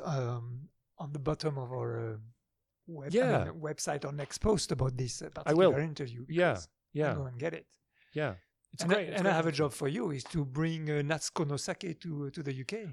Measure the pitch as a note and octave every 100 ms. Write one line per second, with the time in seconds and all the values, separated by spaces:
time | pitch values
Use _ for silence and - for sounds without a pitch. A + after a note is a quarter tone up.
0 | - C#3 A#2+ A#2+ A#2+ B2 D3 _ _ -
1 | D3 D3 C#3 D3+ D#3 C#3 B2 B2+ A#2+ A#2
2 | A2+ A2 A2 _ _ _ _ _ - D#3+
3 | C#3 G3 B3+ D#3+ F2 E3 D3+ D3+ - D3
4 | C#3+ C#3+ C#3+ - A3 G3+ - C#3 C3 B2+
5 | B2+ - - - D3 D#3+ F#3 C3+ D#3+ D3+
6 | C3 A#2 B2+ D#3+ F3 G2+ E2+ _ _ D3
7 | D3+ A#2 C3+ A#2+ D#3+ D#3+ - _ _ _
8 | _ D3 D3 F2+ _ _ _ - E3+ G#3
9 | F3 G3 F#3 E3 E3 C#3+ D3 - C#3+ E3+
10 | G3 C#3 - E3 C#3 C3 E3 D#3+ D3+ D3
11 | C#3+ D#3 - - D3 C#3+ - F3 F#3+ D#3
12 | F3 D3 C#3 D3+ C#3+ C3 B2 G#3+ G3